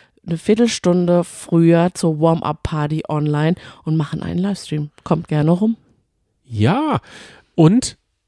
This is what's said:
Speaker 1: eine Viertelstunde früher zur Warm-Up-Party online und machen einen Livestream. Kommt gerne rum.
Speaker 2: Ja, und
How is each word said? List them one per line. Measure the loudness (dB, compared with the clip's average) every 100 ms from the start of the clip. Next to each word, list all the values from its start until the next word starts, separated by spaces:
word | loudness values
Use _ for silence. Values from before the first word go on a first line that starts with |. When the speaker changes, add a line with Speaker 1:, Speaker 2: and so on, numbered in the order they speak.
| _ _ -10
Speaker 1:
eine | -4
Viertelstunde | 0 2 0 0 0 2 2 2
früher | 0 -10 0 2 4 4 2
zur | 0 -2 2
Warm-Up-Party | 0 0 -2 -6 -6 -4 -4 -4 -4
online | -4 -2 0 0 -2 -8 -12
und | -4
machen | -2 -2 -6
einen | -6 -4
Livestream. | -4 -6 -8 -8 -8 _
Kommt | -6 -4 -2
gerne | 0 2
rum. | 2 0 -4 _ _ _ _ _ _
Speaker 2:
Ja, | -10 0 0 2 0 -4 -6 -18 -20 -20 _
und | 2 4 4 0 -8 _ _